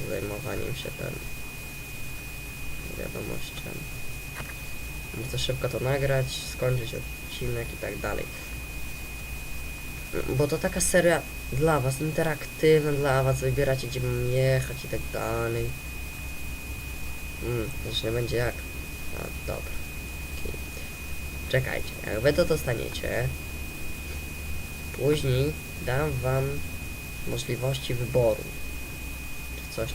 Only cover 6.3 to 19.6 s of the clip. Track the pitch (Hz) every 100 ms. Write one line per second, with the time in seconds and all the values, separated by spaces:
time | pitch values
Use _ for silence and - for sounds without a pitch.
6.3 | - - - 127 127 113 - - - -
7.3 | - 123 120 117 - 104 104 104 101 -
8.3 | - - - - - - - - - -
9.3 | - - - - - - - - - -
10.3 | 127 147 156 185 180 - 180 170 160 -
11.3 | - - 131 156 151 127 131 156 156 160
12.3 | 147 - - 156 156 151 139 143 131 131
13.3 | 131 131 127 139 131 123 123 123 123 123
14.3 | 127 131 131 131 123 131 139 - 101 107
15.3 | 113 117 117 120 127 - - - - -
16.3 | - - - - - - - - - -
17.3 | - 117 120 107 - 107 110 113 117 117
18.3 | 110 120 - - - - - - - 73
19.3 | - - -